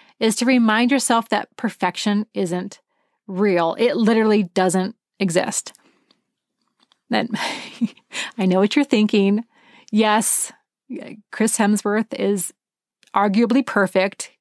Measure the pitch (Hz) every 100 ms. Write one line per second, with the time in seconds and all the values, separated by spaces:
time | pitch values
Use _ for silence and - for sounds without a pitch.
0 | _ - 226 214 247 254 220 214 247 269
1 | - 233 - 208 214 - 220 - 185 -
2 | 208 208 214 202 180 175 196 - _ _
3 | _ _ - 185 202 175 165 - 233 -
4 | 220 226 214 214 185 - 185 185 185 -
5 | _ - 196 170 - - - - _ _
6 | _ _ _ _ _ _ _ _ _ _
7 | - 220 - 214 - - - - 226 -
8 | _ - - - 190 185 208 - 285 214
9 | 214 214 196 208 - _ _ - - 214
10 | 214 214 214 - - - _ _ - 254
11 | - - - - 226 - 202 208 208 208
12 | 220 - 196 202 - _ _ _ _ _
13 | _ 202 208 196 226 247 - 208 190 190
14 | 196 - - _